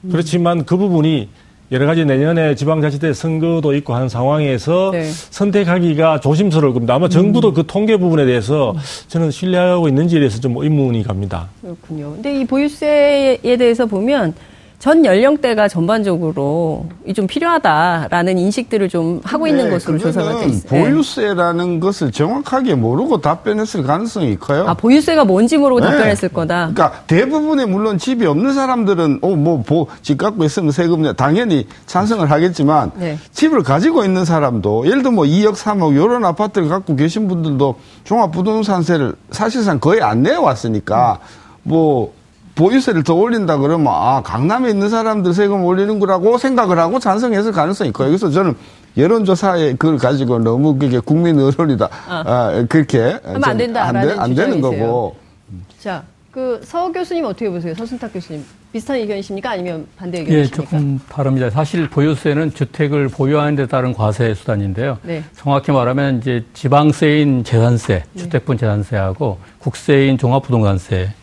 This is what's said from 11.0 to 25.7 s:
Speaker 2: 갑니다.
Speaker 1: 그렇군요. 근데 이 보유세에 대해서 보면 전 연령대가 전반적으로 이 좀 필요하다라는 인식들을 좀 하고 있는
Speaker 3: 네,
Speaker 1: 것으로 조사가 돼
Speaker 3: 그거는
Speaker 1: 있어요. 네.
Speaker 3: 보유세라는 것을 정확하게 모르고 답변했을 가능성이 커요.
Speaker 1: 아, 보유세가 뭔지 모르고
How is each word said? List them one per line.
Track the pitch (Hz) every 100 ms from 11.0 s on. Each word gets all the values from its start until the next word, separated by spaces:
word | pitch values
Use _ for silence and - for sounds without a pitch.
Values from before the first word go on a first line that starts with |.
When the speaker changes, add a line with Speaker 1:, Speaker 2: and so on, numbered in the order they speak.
Speaker 2:
갑니다. | 104 95 101 90 90 -
Speaker 1:
그렇군요. | 190 170 - 156 147 156
근데 | 247 277
이 | 240
보유세에 | 262 294 294 294 294 285 285 269 247 - 247
대해서 | 247 233 240
보면 | 196 220 277 175 - - - - _
전 | 262 320 285
연령대가 | 190 254 294 269 214 208
전반적으로 | 180 170 220 202 175 165 147 139 156 165 101 165 175 -
이 |
좀 | 190 190
필요하다라는 | - 339 330 214 156 175 165 147 175 175 185
인식들을 | 180 208 233 220 190
좀 | 175 165 170
하고 | - 302 320
있는 | 294 233
Speaker 3:
네, |
Speaker 1:
것으로 | 185 - 156
조사가 | 165 170 160
돼 |
Speaker 3:
그거는 | 233 208 110
Speaker 1:
있어요. | -
네. | 139 208
Speaker 3:
보유세라는 | 302 285 - 214 185 170 170 180 170
것을 | 180 196 147
정확하게 | 107 151 254 294 262 254
모르고 | 143 113 131 262 226
답변했을 | 147 170 - 208 214 202
가능성이 | 135 156 226 220 147 104
커요. | - 143 180
Speaker 1:
아, |
보유세가 | 170 226 277 311 320
뭔지 | 240 190 233 311
모르고 | 285